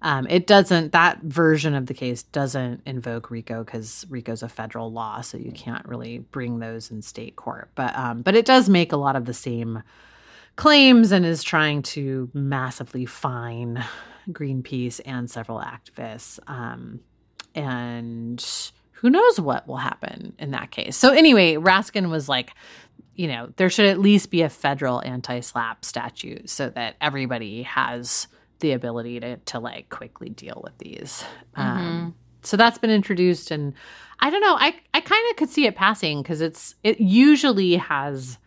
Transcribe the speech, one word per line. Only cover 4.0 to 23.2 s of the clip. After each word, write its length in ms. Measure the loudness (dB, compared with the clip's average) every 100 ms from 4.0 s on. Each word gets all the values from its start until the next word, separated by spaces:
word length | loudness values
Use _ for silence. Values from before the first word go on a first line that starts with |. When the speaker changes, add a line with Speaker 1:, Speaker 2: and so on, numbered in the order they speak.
| -12
Speaker 1:
rico's 340 | -12 -10 -10
a 60 | -10
federal 420 | -12 -12 -10 -10
law, 300 | -10 -10 -10
so 160 | -12 -12
you 160 | -14
can't 320 | -14 -12 -12 -10
really 340 | -12 -12 -14
bring 400 | -12 -10 -8 -8
those 300 | -8 -12 -14
in 120 | -16
state 340 | -14 -16 -16 -14
court. 320 | -14 -14 -14
But, 200 | -8 -6 -4
um, 240 | -6 -4
but 120 | 2
it 120 | 4 8
does 240 | 6 8
make 220 | 4 4
a 40 | 0
lot 180 | 0
of 120 | -2 -4
the 80 |
same 480 | -8 -6 -6 -6 -8 -12 _ _ _ _ -20 _ 2
claims 560 | 6 8 10 10 8
and 140 | 6 4
is 160 | 0
trying 400 | 0 2 2 0
to 480 | -4 -6 -6 -6 -6
massively 720 | -4 -2 -2 -4 -8 -10 -8
fine 800 | -8 -6 -6 -6 -8 -8 -8 -8 -10 -12 -20 -18 -14
Greenpeace 680 | -10 -6 -6 -6 -6 -6 -8
and 240 | -10 -10 -8
several 300 | -10 -10 -10
activists. 800 | -10 -14 _ -16 -14 -14 -16 -16 -14
Um, 540 | -12 -12 -12 -14 -18 _ _ _ _ _
and 1160 | -10 -8 -6 -8 -10 -10 -10 -10 -10 -10 -10 -12 _ _
who 180 | 0 2
knows 300 | 6 6 4
what 260 | 0 -2 -6
will 100 | -8
happen 540 | -8 -8 -12 -12 -16 -12
in 140 | -8
that 180 | -8 -8
case. 260 | -10 -6 4
So 140 | 6
anyway, 440 | 8 10 8 6 4
Raskin 520 | 4 2 0 -4 -2
was 200 | -2 -2
like, 240 | -4 -4 _ -20 -20 _ _ -18
you 120 | -8